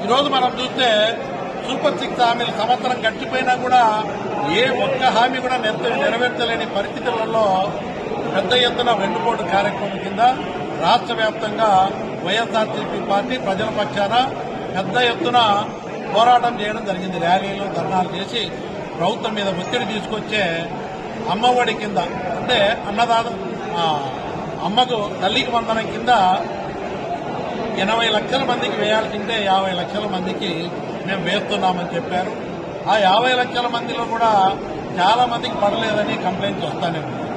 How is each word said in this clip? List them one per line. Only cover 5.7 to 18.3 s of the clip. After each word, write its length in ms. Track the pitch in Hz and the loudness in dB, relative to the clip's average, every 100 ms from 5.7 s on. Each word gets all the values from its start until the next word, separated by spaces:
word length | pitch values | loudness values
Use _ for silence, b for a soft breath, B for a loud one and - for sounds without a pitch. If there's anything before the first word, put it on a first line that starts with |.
| 214 233 262 | 0 -2 0
నెరవేర్చలేని 640 | 277 226 247 240 240 214 220 196 | 0 2 0 0 -2 -2 -2 -4
పరిస్థితులలో 720 | 202 - 254 226 220 220 208 185 196 - - - - - - 190 | -4 -4 -2 -2 0 2 4 2 0 -4 -6 -6 -6 -4 -2 -2
పెద్ద 160 | 185 247 240 | 2 2 2
ఎత్తున 240 | 240 240 214 | 2 2 2
వెన్నుపోటు 480 | 196 226 226 220 180 | 0 0 0 -2 0
కార్యక్రమం 440 | 196 202 - 202 196 | 2 0 -2 -4 -4
కింద 180 | 196 196 247 262 - - - - | -6 2 4 4 -4 -6 -6 0
రాష్ట్ర 320 | 165 240 226 226 | 2 2 2 0
వ్యాప్తంగా 480 | 220 214 220 208 220 190 190 - - - 170 | 0 0 -4 0 4 6 4 0 -8 -6 -2
వైఎస్ఆర్సీపీ 720 | 214 226 220 214 214 - 202 180 | -2 0 0 0 -2 -4 -4 0
పార్టీ 280 | 202 202 247 208 | 0 0 -2 -2
ప్రజల 220 | 190 220 220 | -2 -2 -2
పక్షాన 340 | 202 202 202 233 262 - - - - 180 | -2 0 2 2 2 -4 -6 -6 -6 -4
పెద్ద 200 | 190 247 247 | 0 2 2
ఎత్తున 260 | 233 247 240 220 202 208 - - - - | 2 2 4 6 4 0 -8 -10 -8 -2
పోరాటం 400 | 196 240 247 240 220 | 4 6 6 4 0
చేయడం 220 | 208 220 202 | -4 -4 -4
జరిగింది. 300 | 180 185 170 | -4 -4 -2
ర్యాలీలు, 420 | 170 190 196 202 - - | 2 2 2 -4 -4 -4
ధర్నాలు 340 | 175 185 175 175 | 0 0 0 -4
చేసి 260 | 196 | -4